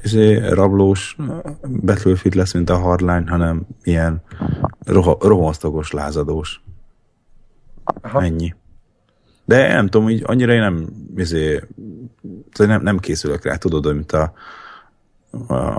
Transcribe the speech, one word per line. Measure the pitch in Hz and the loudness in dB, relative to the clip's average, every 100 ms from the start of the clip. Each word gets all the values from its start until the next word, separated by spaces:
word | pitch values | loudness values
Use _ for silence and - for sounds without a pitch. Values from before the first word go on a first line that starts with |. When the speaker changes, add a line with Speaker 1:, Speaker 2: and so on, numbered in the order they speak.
Speaker 1:
izé, | 107 110 107 117 | 0 4 6 6
rablós, | 101 92 95 98 98 95 - - | 2 4 4 6 4 2 -4 -10
ö, | 139 165 - - 139 123 92 | -8 -8 -12 -12 -8 -2 0
Battlefield | 101 92 92 98 92 | 2 2 2 2 0
lesz, | 90 | 0
mint | 87 87 | 0 0
a | 90 | 0
Hardline, | 90 87 90 87 82 | 2 0 2 0 0
hanem | 87 82 82 85 - | 0 0 -2 -8 -8
ilyen | - 82 82 80 - - - - - - - | -2 0 0 -4 -8 -8 -4 -2 -4 -6 0
roha-, | 92 87 - | 2 4 4
rohansztagos, | 101 101 80 78 80 78 76 | 4 4 2 -2 -4 -4 -6
lázadós. | 73 73 76 73 78 76 - - - - _ _ _ _ - - _ - - - - | -6 -6 -4 -4 -4 -6 -14 -20 -20 -20 _ _ _ _ -20 -20 _ -20 -14 -8 -8
Speaker 2:
Aha. | 107 120 | -4 -2
Speaker 1:
Ennyi. | 90 82 85 - _ - _ _ _ _ _ _ - | 0 -2 -6 -8 _ -20 _ _ _ _ _ _ 2
De | 123 - | 4 4
nem | - 101 | 2 2
tudom, | 107 110 | 2 2
így | 113 - | 0 0
annyira | 123 120 | 0 4
én | 117 | 4
nem, | 107 82 80 - - - | 2 -2 -6 -12 -12 -6
izé, | 85 80 76 73 - - 107 80 - _ - 92 - | -2 0 -2 -4 -6 -18 -18 -16 -18 _ -18 -16 -8
szóval | - 104 110 | 2 2 4
nem, | |
nem | 95 95 | 0 -2
készülök | - 82 - 73 | -4 -6 -4 -4
rá, | 71 82 | -4 -4
tudod, | 92 78 73 73 | -2 -2 0 -2
mint | 78 | -2
a, | 80 78 - - - - - _ _ _ _ _ - 117 | -2 -2 -6 -20 -20 -20 -20 _ _ _ _ _ -14 -6
a, | 65 73 | -4 -4